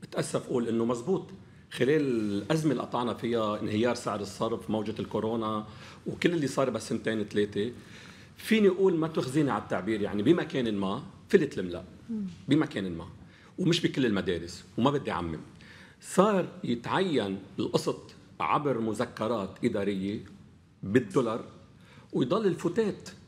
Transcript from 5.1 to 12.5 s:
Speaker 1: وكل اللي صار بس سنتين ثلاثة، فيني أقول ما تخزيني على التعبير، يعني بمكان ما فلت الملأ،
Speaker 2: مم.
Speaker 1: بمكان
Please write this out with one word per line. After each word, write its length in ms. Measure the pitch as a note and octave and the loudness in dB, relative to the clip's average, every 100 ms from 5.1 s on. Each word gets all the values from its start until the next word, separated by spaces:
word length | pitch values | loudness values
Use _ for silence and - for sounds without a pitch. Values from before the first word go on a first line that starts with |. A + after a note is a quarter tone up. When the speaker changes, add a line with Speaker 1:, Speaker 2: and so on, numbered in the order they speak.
| A2 G#2+ A#2 A2 A2 G#2+ - - - - | -2 -2 -2 -2 -4 -6 -14 -18 -12 -10
Speaker 1:
وكل 260 | - - | 0 0
اللي 140 | E3+ C3+ | 2 0
صار 220 | C#3 C3+ | 2 0
بس 200 | A2 - | 0 -4
سنتين 340 | A#2 A2+ A2 | -4 -2 -2
ثلاثة، 480 | G#2 G#2 G#2 G2+ A2 B2 - - - - - - | 0 0 2 0 -4 -4 -16 -18 -18 -20 -20 -16
فيني 300 | - A3 G3+ | 2 6 6
أقول 280 | F3+ F#3+ E3+ | 6 4 4
ما 120 | D#3 | 0
تخزيني 440 | D#3+ B2+ C3 C#3+ | 0 0 2 4
على 120 | G#2+ | 2
التعبير، 380 | - G2+ F2+ A2 | 0 -2 0 0
يعني 220 | G2 G2+ | 0 2
بمكان 520 | G#2+ F3 D#3 D3+ A#2+ G#2 | 6 6 4 -2 0 0
ما 280 | G2 G#2+ D#3 - - | 0 -2 -6 -18 4
فلت 280 | G3+ C#3+ - | 4 4 -2
الملأ، 260 | F2+ F2 E2+ - - | -6 -6 -10 -18 -10
Speaker 2:
مم. 160 | A3+ F#3+ E3+ | -6 -6 -10
Speaker 1:
بمكان 440 | - | 2